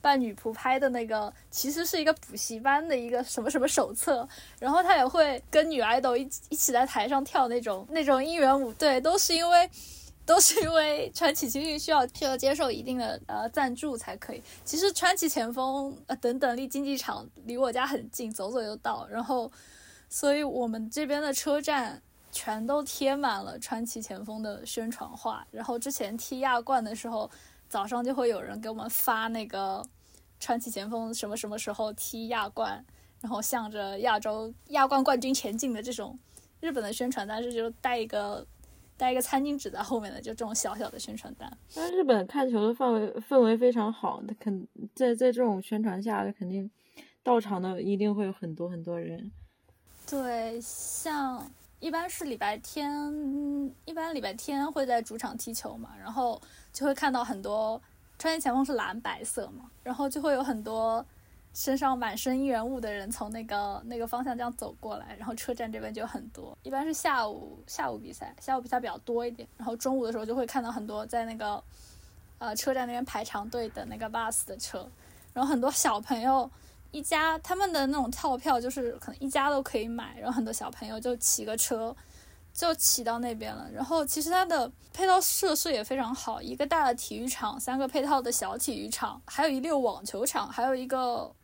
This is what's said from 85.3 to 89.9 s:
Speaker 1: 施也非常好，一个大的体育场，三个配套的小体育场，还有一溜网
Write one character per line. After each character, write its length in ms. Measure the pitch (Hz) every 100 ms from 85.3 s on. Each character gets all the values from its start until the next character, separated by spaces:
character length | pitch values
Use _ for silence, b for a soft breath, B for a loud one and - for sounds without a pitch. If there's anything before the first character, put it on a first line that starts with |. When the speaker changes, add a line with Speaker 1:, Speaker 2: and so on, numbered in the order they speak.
| - 381
Speaker 1:
施 160 | 320 339
也 140 | 254
非 120 | 214 269
常 180 | 233
好， 260 | 254 - 220
一 160 | - 254
个 100 | 285
大 200 | 330 277
的 80 |
体 240 | 240 - 214
育 100 | 247
场， 320 | - 214 208
三 180 | - 254
个 80 | 269
配 160 | 302
套 200 | 285 285
的 100 | 247
小 240 | - 190 202
体 240 | - 208
育 80 | 214
场， 320 | - 214 - -
还 200 | - 311
有 40 |
一 100 | 269
溜 180 | 285 294
网 240 | 240